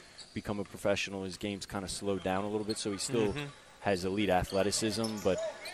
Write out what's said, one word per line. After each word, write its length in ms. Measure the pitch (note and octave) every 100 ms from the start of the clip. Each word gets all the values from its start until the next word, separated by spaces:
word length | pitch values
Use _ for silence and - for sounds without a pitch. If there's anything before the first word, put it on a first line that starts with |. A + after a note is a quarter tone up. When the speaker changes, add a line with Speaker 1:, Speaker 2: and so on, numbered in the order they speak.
| - - -
Speaker 1:
become 260 | - G#2 G2+
a 40 | F#2+
professional, 580 | F#2+ G#2+ G2 - G2
his 140 | F#2+ E2+
game's 280 | G#2 G2 -
kinda 220 | G#2+ F#2
slowed 360 | - G2+ G2
down 200 | F#2+ F#2
a 60 | G#2
little 160 | G#2+ G#2
bit. 120 | A2
So 140 | A2
he 60 | G2
still 300 | - B2+ G#2+
Speaker 2:
Mm-hmm. 120 | C#3 C#3+ - - -
Speaker 1:
has 220 | G2+ F#2+
elite 260 | F#2 G2 G2+
athleticism, 880 | F2+ E2+ G2 G2 F#2+ A2 G#2 A2+ G#2+
but 160 | G2 F2+ - - -